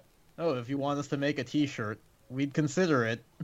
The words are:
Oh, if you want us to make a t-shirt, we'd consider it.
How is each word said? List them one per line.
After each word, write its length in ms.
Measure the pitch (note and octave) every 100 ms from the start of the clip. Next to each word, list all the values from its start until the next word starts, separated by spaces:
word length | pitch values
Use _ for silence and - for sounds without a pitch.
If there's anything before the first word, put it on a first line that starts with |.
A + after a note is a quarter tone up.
| - _ - -
Oh, 180 | E3 B2+
if 120 | A#2
you 100 | C#3
want 220 | C#3 C#3+
us 80 | C#3+
to 80 | C#3+
make 200 | C#3 D3
a 60 |
t-shirt, 560 | B2+ D3 C#3+ - G#2+ G#2+ - _ _
we'd 240 | B2+ C#3+
consider 520 | E3 D3+ F3+ F#3 C#3 A2+
it. 180 | A#2+ - _